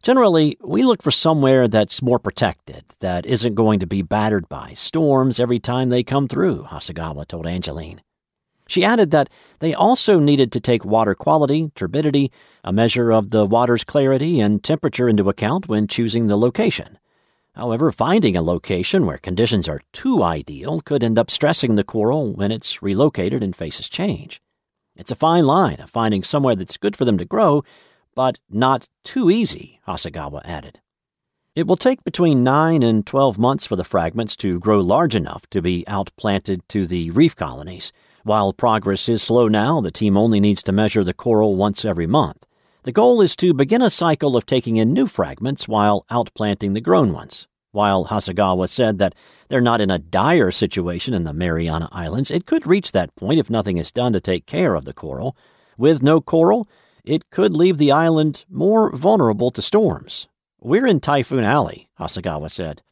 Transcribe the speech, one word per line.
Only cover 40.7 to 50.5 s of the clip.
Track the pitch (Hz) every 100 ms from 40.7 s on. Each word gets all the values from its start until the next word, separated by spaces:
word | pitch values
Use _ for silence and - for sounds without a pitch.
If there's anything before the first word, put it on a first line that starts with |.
measure | 98 107 110
the | 90
coral | - 120 110 107 95
once | 101 98 110
every | 87 82
month. | 139 92 - _ _ _ _
The | -
goal | 123 247 240
is | 190 -
to | 180
begin | 143 139 240
a | 233
cycle | - 170 156 147 120
of | -
taking | 131 120 113
in | 113
new | 190 254
fragments | - 85 69 123 139 -
while | 107 104 101 _
outplanting | 120 104 - 107 98 101
the | 101
grown | 123 185 120
ones. | 78 - - - _ _
While | 101 104 98 82
Hasegawa | 107 98 92 98 92 92
said | - 117 98
that | 95 - _ _ _
they're | 131
not | 120 117
in | 101
a | 90
dire | 80 92 123 170 95